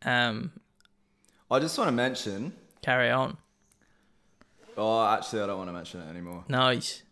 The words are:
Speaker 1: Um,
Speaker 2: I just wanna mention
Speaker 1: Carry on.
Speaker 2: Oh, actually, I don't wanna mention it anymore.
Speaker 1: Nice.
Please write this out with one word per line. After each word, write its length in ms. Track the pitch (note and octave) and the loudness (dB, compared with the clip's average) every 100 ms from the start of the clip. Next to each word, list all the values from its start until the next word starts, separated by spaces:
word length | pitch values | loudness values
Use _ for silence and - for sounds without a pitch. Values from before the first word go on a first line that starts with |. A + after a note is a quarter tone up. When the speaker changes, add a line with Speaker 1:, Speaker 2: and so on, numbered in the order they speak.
| - | 0
Speaker 1:
Um, 460 | B2 A#2+ A2 C3+ - _ _ _ _ _ _ _ _ - | 2 0 -2 -8 -12 _ _ _ _ _ _ _ _ 0
Speaker 2:
I 100 | C3 | 2
just 180 | D#3 G#3 | 2 2
wanna 140 | G3 | 2
mention 640 | B2 B2+ B2+ G#2+ G2 D3 - - - | 4 2 0 -6 -6 -8 -10 -20 -8
Speaker 1:
Carry 280 | - B2+ A#2+ | 0 2 4
on. 280 | B2+ C3 - _ _ _ _ _ _ _ _ _ _ - _ - - | 2 -2 -6 _ _ _ _ _ _ _ _ _ _ -20 _ -14 -2
Speaker 2:
Oh, 280 | A2 A2+ G#2+ | 2 4 4
actually, 360 | G#2+ - A2 | 4 0 -4
I 60 | G2+ | -2
don't 100 | F#2+ | -4
wanna 160 | F2+ | -6
mention 280 | F2 E2+ F#2 | -8 -10 -12
it 80 | D#2+ | -12
anymore. 340 | F2 F2 F2 - | -12 -12 -12 -4
Speaker 1:
Nice. 540 | C3 B2+ B2 - - - | 2 2 2 -4 -10 -16